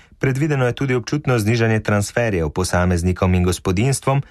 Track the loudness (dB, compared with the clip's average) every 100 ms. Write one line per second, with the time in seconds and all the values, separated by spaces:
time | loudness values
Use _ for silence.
0 | -20 -6 -2 0 0 0 0 0 -2 -2
1 | -2 -4 0 0 2 2 2 0 0 0
2 | 0 -2 0 0 -2 -2 -2 0 2 2
3 | 0 0 2 2 2 0 -2 0 0 0
4 | 0 -2 -2